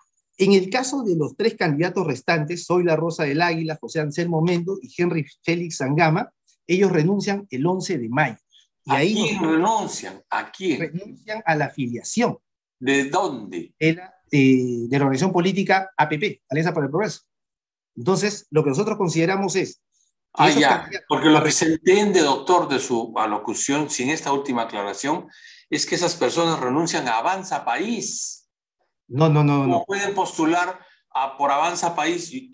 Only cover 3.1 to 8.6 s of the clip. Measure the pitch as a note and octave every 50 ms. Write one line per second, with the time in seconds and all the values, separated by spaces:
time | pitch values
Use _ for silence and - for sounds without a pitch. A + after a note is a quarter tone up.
3.1 | D#3+ - D#3+ C#3+ C#3 D#3 F3 F3 E3 E3 D#3+ D#3+ D#3 - - A2+ - E3 D3+ D3
4.1 | C#3+ - E3+ F3 E3+ D#3+ D#3+ F3+ F3+ E3+ E3+ F3+ G3 - - - - - F3 F3
5.1 | E3 E3 C#3+ - - _ _ - E3 F3 F3+ E3 D#3+ - C#3 C3 C#3+ D#3 E3+ D#3+
6.1 | D#3 F#3+ A#3+ - _ _ _ _ _ _ _ - E3+ F#3 G3+ F#3+ E3+ D#3+ D3+ F3
7.1 | G3+ G3+ F3 - G2 G2+ G3+ - - B2 C#3 F3 F#3 F#3+ F3 - F#3 C3+ A#2+ A2
8.1 | A#2+ D3 D#3 B2+ G#2+ - _ _ _ _